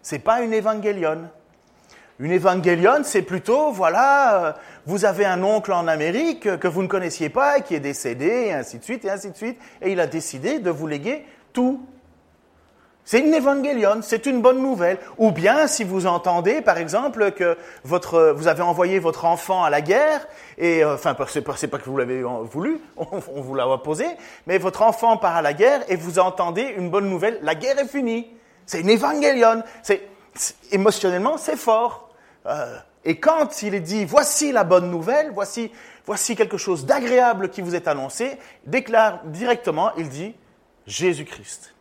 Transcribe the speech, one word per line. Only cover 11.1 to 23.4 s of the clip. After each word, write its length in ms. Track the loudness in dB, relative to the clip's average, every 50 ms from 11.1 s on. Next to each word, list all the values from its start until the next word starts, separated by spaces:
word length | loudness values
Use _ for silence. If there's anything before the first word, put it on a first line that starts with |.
| -6 -6 -8 -18 -20 _ _ _ _
tout. 320 | 0 0 0 0 -2 -8 -18 -20 -20 _ _ _ _ _ _ _ _ _ _ _ _ _ _ _ _ _ _ _ _ _
C'est 140 | 0 2 4
une 160 | 4 4 2
évangélion, 640 | 4 4 2 0 2 0 -2 0 2 2 2 2 0
c'est 240 | -2 -4 -4 -2 -2
une 160 | -2 -2 4
bonne 220 | 4 4 4 4 0
nouvelle. 340 | -2 0 0 0 0 0 -2 -6 -16 -2 2
Ou 120 | 2 2
bien, 360 | 2 4 4 4 6 6 4
si 160 | 2 0 -4 -4
vous 240 | -2 -2 0 0
entendez, 560 | 2 0 2 0 0 0 2 2 2 0 2 2
par 160 | 2 2 2
exemple, 540 | -2 -2 -2 -2 -2 -2 -2 0 0 0 0
que 220 | 0 0 0 0 -2 -6 -20 -20 -18 _
votre, 500 | -2 -2 -2 -2 2 4 6 6 6 4
vous 120 | 4 2
avez 160 | 0 2 2 0
envoyé 340 | 0 2 2 0 2 2
votre 280 | 0 0 0 -4 0 0
enfant 380 | 0 0 0 0 -2 0 2 2
à 60 | 2
la 120 | 2 0
guerre, 460 | 2 2 4 4 4 4 2 -2 -4 -10 -20 -20 -20 -20 -8
et, 260 | -2 0 2 4 4 4
euh, 120 | 2 2
enfin, 200 | 0 -2 -4 -2 -2 -6
c'est 140 | -4 -4 -6
pas, 140 | -6 -6 -8
c'est 120 | -6 -6
pas 100 | -6 -6
que 100 | -8 -8
vous 100 | -4 -2
l'avez 260 | -2 -2 -2 -2 -4 -4
en-, 180 | -6 -6 -6
voulu, 380 | -8 -8 -8 -6 -4 -4 -4 -6 -8
<laughs> 100 | -18 _
on, 240 | -12 -10 -8 -8 -10 -10 -10 -12
on 60 | -10